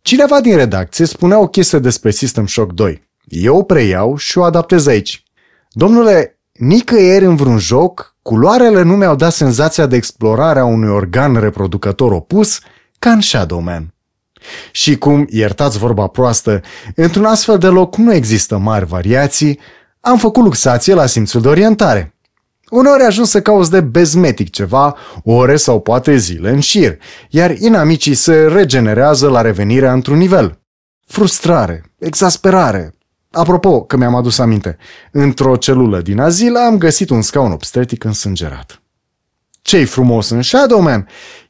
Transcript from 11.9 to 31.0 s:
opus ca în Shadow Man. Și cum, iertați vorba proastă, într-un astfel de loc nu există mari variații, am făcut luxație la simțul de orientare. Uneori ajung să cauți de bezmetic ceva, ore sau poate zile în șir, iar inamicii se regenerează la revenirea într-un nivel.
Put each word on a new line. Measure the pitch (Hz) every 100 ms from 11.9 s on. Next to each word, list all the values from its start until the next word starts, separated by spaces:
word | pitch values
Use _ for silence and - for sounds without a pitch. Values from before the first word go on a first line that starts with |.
| 98 123
opus | 87 - 196 208 - _ _ _ _
ca | 240
în | 220
Shadow | - 117 85 87
Man. | 85 82 82 _ _ _ _ _ - - -
Și | - 147 135
cum, | 147 143 143
iertați | 110 107 - 143 107
vorba | 117 104 98
proastă, | - 123 113 117 101 - - 110
într-un | 160 165 190
astfel | 214 214 - 196
de | 185
loc | 185 180 208
nu | 233
există | 180 110 107 - 101
mari | 104 107 85
variații, | 90 95 127 143 - 151 143 - _ _ _
am | 240 240
făcut | 220 247
luxație | 214 120 131 120 190
la | 180 131
simțul | 117 104 120
de | 127
orientare. | 160 220 214 180 104 78 _ _ _ _ _ _
Uneori | 233 277 277
ajung | 240 196 226
să | 202
cauți | 214 202 165
de | 185
bezmetic | 139 156 160 170 156 107 87
ceva, | - 92 131 143 - - -
ore | 113 120 127 151
sau | - 107
poate | 104 123 151 135
zile | 90 80 95
în | 143
șir, | - 208 123 78 - - -
iar | 156 175
inamicii | 139 226 208 156 160 147
se | 127 165 156 156
regenerează | 190 156 127 110 110 147 135 143
la | 123
revenirea | 113 95 101 127 131
într-un | 127 120 151
nivel. | 180 185 95 - _ _ _ _